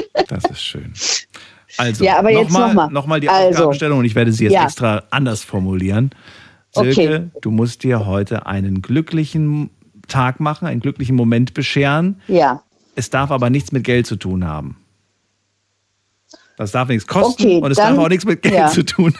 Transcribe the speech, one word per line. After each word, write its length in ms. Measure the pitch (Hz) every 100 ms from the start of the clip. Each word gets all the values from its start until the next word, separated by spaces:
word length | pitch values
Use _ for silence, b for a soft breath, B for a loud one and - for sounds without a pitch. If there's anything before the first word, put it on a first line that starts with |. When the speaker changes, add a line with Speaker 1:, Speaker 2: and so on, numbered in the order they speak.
| 440
Speaker 1:
<laughs> 160 | - 370
Speaker 2:
Das 160 | - -
ist 160 | -
schön. 320 | - - - - - - - B B B B -
Also, 260 | 120 110 190
Speaker 1:
Ja, 140 | 175
aber 100 | 208
jetzt 200 | 220 214
Speaker 2:
nochmal, 160 | 180 233
Speaker 1:
nochmal. 240 | 202 151
Speaker 2:
nochmal 280 | 143 139 156
die 80 | 147
Speaker 1:
Also. 200 | 190 185 165
Speaker 2:
Aufgabenstellung 400 | 156 143 151 139
und 60 | 120
ich 80 |
werde 180 | 113 117
sie 100 | 110
jetzt 100 | 107
Speaker 1:
Ja. 120 | 190 147
Speaker 2:
extra 360 | - 117 104 -
anders 340 | 135 127 107
formulieren. 680 | - 101 95 92 92 104 135 - b b b b b
Silke, 280 | 107 127 143
Speaker 1:
Okay. 220 | 156 156 170 -
Speaker 2:
du 80 | 110
musst 340 | 110 120 -
dir 220 | 131 117 101
heute 400 | 98 101 110 -
einen 360 | 98 98 95
glücklichen 880 | 92 156 160 160 156 160 151 147 147 _ _ - -
Tag 320 | 135 127 127
machen, 280 | 151 151 165
einen 140 | 123
glücklichen 340 | 139 - 117 127
Moment 400 | 117 117 127 -
bescheren. 680 | 131 139 139 151 185 190 -
Speaker 1:
Ja. 340 | 180 139 131 _ _ _ -
Speaker 2:
Es 140 | 120
darf 220 | 135 139
aber 180 | 135 120
nichts 220 | 139 -
mit 120 | 131
Geld 220 | 123 123 117
zu 120 | 104
tun 280 | 92 92 85
haben. 320 | 78 69 - _ _ _ _ _ _ _ _ _ _ _ _ _ _ _ b b b
Das 140 | 104
darf 160 | 127 127
nichts 160 | 113 -
kosten 360 | 185 233 247
Speaker 1:
Okay, 160 | 208 175
Speaker 2:
und 100 | 143
es 60 | 139
Speaker 1:
dann, 180 | 214 277
Speaker 2:
darf 100 | 165
auch 40 |
nichts 160 | 180 214
mit 160 | 165
Geld 140 | - 185
Speaker 1:
ja. 120 | 151
Speaker 2:
zu 160 | 170
tun 300 | 147 - 165